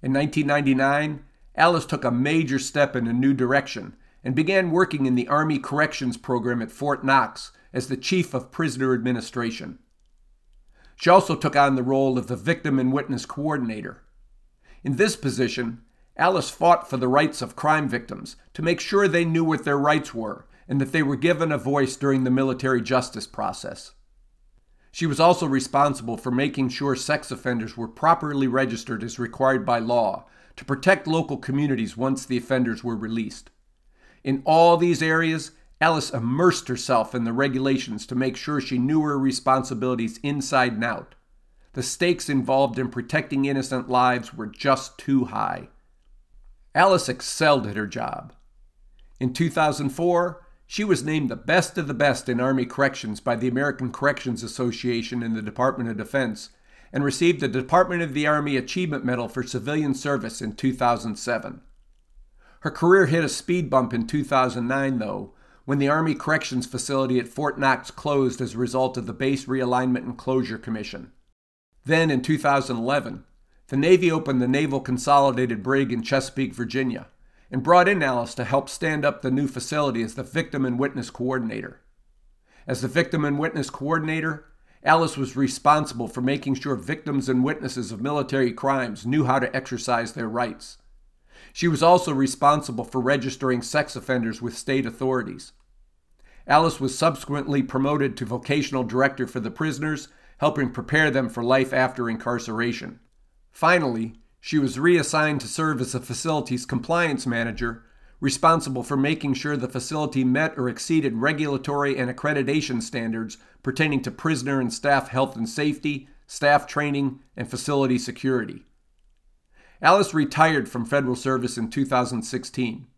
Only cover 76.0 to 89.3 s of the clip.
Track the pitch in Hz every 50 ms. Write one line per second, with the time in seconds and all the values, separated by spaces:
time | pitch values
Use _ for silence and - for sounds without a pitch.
76 | 113 - 135 135 131 - - - 135 - - - 120 113 - 135 135 127 113 87
77 | 78 - _ _ _ - _ _ _ _ - 131 127 135 175 180 180 185 202 185
78 | 151 135 127 120 117 117 - - 123 107 135 135 139 - - - - 160 156 151
79 | 143 147 139 - - 131 127 131 147 135 - 123 117 - - 151 147 139 120 113
80 | 117 107 - - 127 120 - 156 165 - - 143 135 127 123 120 135 143 139 135
81 | 120 - - - 123 127 131 127 117 113 110 110 104 - - - _ _ _ _
82 | _ _ _ _ _ _ _ _ _ _ _ _ - - 131 - 123 131 - 165
83 | 170 165 - 160 151 147 143 143 151 160 156 156 139 - - - 135 143 160 165
84 | 156 156 156 160 156 160 160 147 - - _ _ _ _ _ _ _ - 156 165
85 | 165 156 - - 135 127 - 127 139 127 131 - - 147 151 151 151 147 - 117
86 | 120 104 - - 123 131 139 139 - 139 135 131 - 143 135 123 - - 151 151
87 | - 151 143 139 127 127 131 127 127 139 156 156 - 139 - 127 117 95 117 101
88 | 110 139 147 147 135 139 139 135 135 123 104 - - 135 135 135 127 120 104 -
89 | - 117 135 151 147 123